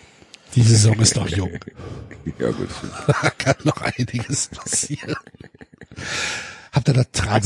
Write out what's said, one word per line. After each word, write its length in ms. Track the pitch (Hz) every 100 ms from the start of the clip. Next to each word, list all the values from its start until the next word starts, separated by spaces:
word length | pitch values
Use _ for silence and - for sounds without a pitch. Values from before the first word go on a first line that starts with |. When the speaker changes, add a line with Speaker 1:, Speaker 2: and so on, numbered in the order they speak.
| - _ - - _
Speaker 1:
Die 80 | 127
Saison 360 | 113 113 107 107
ist 160 | 110 -
noch 120 | 92
jung. 220 | 90 92
Speaker 2:
<laughs> 40 | - - - - - - - - -
Ja, 120 | 60
gut. 160 | 60 50 - -
Speaker 1:
<laughs> 180 | - -
Da 240 | - - -
kann 200 | - -
noch 180 | 147 -
einiges 640 | - - 123 120 113 - -
passieren. 680 | - - - - 147 - 151 - - - - - - - - - - - - - - -
Habt 160 | - 123
ihr 60 |
das 160 | 127 123
Treibel, 240 | - - 113